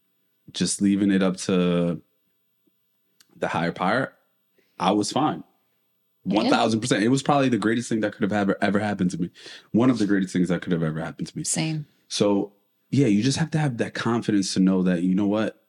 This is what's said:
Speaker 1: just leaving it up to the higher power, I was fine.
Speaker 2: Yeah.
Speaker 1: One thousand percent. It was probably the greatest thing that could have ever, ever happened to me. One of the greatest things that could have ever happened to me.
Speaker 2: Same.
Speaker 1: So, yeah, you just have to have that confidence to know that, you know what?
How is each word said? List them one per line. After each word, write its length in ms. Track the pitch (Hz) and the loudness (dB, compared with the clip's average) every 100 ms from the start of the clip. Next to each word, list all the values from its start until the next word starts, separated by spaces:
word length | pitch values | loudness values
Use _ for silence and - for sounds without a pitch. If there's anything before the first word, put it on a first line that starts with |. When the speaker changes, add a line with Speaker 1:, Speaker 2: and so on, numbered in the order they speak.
| _ _ _ _ - | _ _ _ _ -16
Speaker 1:
just 320 | - 90 - | -6 -4 0
leaving 260 | 101 98 101 | 2 2 2
it 140 | 95 | 2
up 140 | 95 90 | 2 -2
to 600 | - 92 90 87 85 82 - _ _ _ _ _ _ _ _ _ _ _ _ - | -2 0 2 0 0 -4 -10 _ _ _ _ _ _ _ _ _ _ _ _ -8
the 80 | 85 | -4
higher 220 | 82 85 | -2 -2
power, 400 | 85 92 120 135 - _ _ _ _ _ - | -2 -2 0 -4 -10 _ _ _ _ _ -2
I 120 | 180 | 0
was 200 | 104 104 | 2 0
fine. 320 | 131 143 80 - _ _ _ _ _ _ _ | 0 -2 -4 -12 _ _ _ _ _ _ _
Speaker 2:
Yeah. 140 | - 107 | -2 0
Speaker 1:
One 120 | 120 | 2
thousand 300 | 120 113 110 | 2 2 0
percent. 220 | - 107 | 0 0
It 60 | 110 | 2
was 140 | 139 | 0
probably 260 | - 143 131 | 2 2 2
the 80 | 113 | 2
greatest 320 | 107 120 - | 0 -2 -2
thing 120 | 113 | -2
that 120 | 104 | -2
could 80 | - | -2
have 80 | 98 | -2
ever, 240 | 104 98 - | 0 0 0
ever 180 | 101 101 | 0 0
happened 320 | 104 98 90 | -2 0 -2
to 60 | 82 | -2
me. 120 | 87 - - - - | -6 -10 -20 -20 -2
One 180 | 107 127 | 2 2
of 80 | 113 | 2
the 80 | 101 | 2
greatest 260 | 98 92 | 2 0
things 180 | 92 87 | 0 0
that 120 | 85 | -2
could 100 | 92 | -2
have 120 | 85 | -2
ever 160 | 80 80 | -2 -4
happened 260 | 78 - - | -8 -10 -10
to 100 | - | -8
me. 60 | |
Speaker 2:
Same. 440 | 76 - 160 156 147 _ _ | -6 -2 -2 -4 -8 _ _
Speaker 1:
So, 460 | - 104 101 - _ _ _ _ | -2 0 2 -2 _ _ _ _
yeah, 160 | 127 127 | 2 4
you 160 | 104 | 2
just 140 | 131 139 | 2 -2
have 120 | 156 | -2
to 60 | 156 | -2
have 200 | 147 113 | -2 -2
that 160 | 101 | -6
confidence 600 | - 113 117 104 104 95 | -4 -2 -2 0 0 0
to 60 | 92 | 2
know 240 | 92 95 | 2 4
that, 180 | 92 87 | 2 2
you 140 | 92 92 | 0 0
know 100 | 101 | 2
what? 380 | 107 107 - | 0 -2 -6